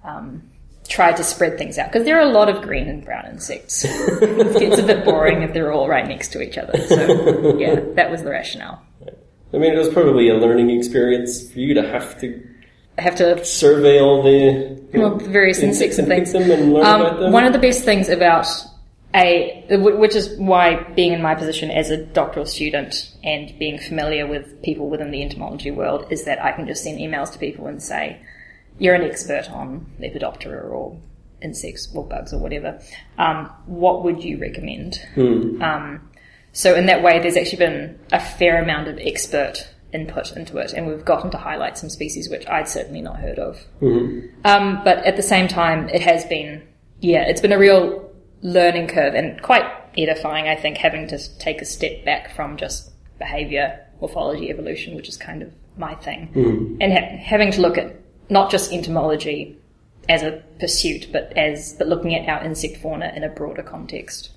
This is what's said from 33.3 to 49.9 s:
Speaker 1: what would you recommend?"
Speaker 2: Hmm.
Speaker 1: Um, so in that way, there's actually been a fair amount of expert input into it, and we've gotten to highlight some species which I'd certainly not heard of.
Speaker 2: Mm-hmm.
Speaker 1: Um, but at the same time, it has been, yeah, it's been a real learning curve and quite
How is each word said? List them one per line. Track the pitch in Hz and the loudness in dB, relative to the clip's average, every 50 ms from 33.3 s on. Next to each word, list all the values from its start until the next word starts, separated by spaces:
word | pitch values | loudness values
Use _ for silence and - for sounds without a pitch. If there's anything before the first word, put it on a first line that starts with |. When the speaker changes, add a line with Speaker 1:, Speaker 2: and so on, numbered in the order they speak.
| 156 156 147 - - - - | -2 -4 -8 -12 -16 -20 -16
Speaker 1:
what | - 180 170 175 180 - - 175 | -14 -4 2 2 2 2 2 -2
would | 175 175 165 | -4 -4 -4
you | 170 170 151 - | -8 -10 -10 -8
recommend?" | - - - - - - - - - 180 - - - - - | -10 -10 -10 -10 -12 -12 -12 -12 -12 -12 -14 -14 -16 -6 0
Speaker 2:
Hmm. | 143 131 123 117 113 110 113 - - | 2 2 4 4 2 0 -2 -4 -4
Speaker 1:
Um, | 165 160 151 147 147 147 147 160 - _ _ _ _ _ _ _ _ _ | -4 -4 -4 -4 -8 -12 -14 -16 -20 _ _ _ _ _ _ _ _ _
so | _ - - 185 180 | _ 2 4 4 6
in | 170 185 | 6 6
that | 190 180 - | 4 4 6
way, | 175 175 165 170 | 6 6 6 6
there's | 170 175 175 | 2 2 0
actually | 180 175 - - 180 | 0 0 -2 0 0
been | 175 165 151 143 143 156 - - - - | 0 0 0 -6 -10 -12 -16 -20 -4 -2
a | - 170 | -2 -2
fair | - - - - 180 170 165 170 | -2 -6 -2 2 2 4 4 2
amount | 165 165 151 151 156 156 | 0 0 -4 -4 -6 -8
of | 151 - | -10 -6
expert | - 151 147 - - - - 147 139 - - - - - - _ - - | -8 -6 -6 -6 -6 -2 -2 -2 -2 -2 -6 -12 -16 -16 -20 _ -18 -12
input | - 160 160 160 - 165 - - - | -10 -10 -10 -8 -8 -10 -10 -10 -12
into | - 160 - 156 147 | -14 -14 -10 -8 -8
it, | - - | -8 -6
and | - - 170 | -8 -8 -8
we've | 160 156 156 - | -8 -8 -6 0
gotten | - 165 - - 180 | 0 0 0 0 -6
to | - | -8
highlight | - - 156 156 151 139 - - | -8 -8 -10 -8 -6 -6 -8 -8
some | - - 156 | -10 -12 -12
species | - - 147 151 - - - - | -10 -10 -10 -10 -8 -10 -10 -10
which | - - - | -10 -12 -8
I'd | - - 156 156 - | -4 -4 -4 -4 -4
certainly | - - - - - 80 | -8 -8 -8 -8 -12 -12
not | 78 - - - | -12 -12 -12 -8
heard | - - - - | -8 -8 -6 -6
of. | - - - - - - - - | -8 -8 -10 -14 -20 -20 -8 0
Speaker 2:
Mm-hmm. | 143 127 - - - - - - - - - - - | 2 2 2 2 0 -2 -6 -10 -12 -16 -20 0 4
Speaker 1:
Um, | 208 202 202 202 196 190 196 - | 4 6 6 4 0 -2 2 4
but | 196 180 180 - | 4 4 4 4
at | 190 196 | 0 0
the | 208 | 0
same | 196 - 208 185 185 185 | 0 2 2 2 2 2
time, | 185 180 170 165 160 160 151 - | 0 0 0 0 0 -2 -4 -2
it | - 175 | -2 0
has | - 175 165 170 - | 4 4 2 2 0
been, | - 170 151 147 147 151 156 - _ _ _ _ _ _ - | -4 -6 -6 -6 -10 -14 -16 -18 _ _ _ _ _ _ -4
yeah, | - 175 165 156 | 0 2 2 2
it's | 139 - - - | 2 0 0 0
been | - 196 | 2 2
a | 202 190 | 4 6
real | 196 196 196 190 175 - - - - - - - _ _ _ _ | 8 8 8 6 4 2 -4 -8 -12 -16 -20 -20 _ _ _ _
learning | - 180 175 180 175 175 170 170 165 | -8 0 2 4 4 4 4 0 -6
curve | 160 - 170 143 139 - | -2 0 0 0 2 0
and | 113 160 156 - - | -2 -4 -4 -8 -10
quite | - - 254 220 - - - - - - | 0 2 2 2 2 0 -10 -16 -20 -10